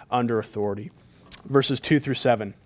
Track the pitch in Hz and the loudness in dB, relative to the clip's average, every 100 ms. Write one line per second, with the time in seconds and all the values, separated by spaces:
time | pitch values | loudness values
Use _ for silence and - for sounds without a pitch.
0 | - 123 120 113 - 107 104 98 131 - | -6 -2 0 -2 -4 -6 -6 -6 -10 -18
1 | _ _ - - - 139 131 131 - 151 | _ _ -20 -18 2 2 4 0 0 0
2 | 139 127 131 113 101 - | 0 0 2 2 -2 -12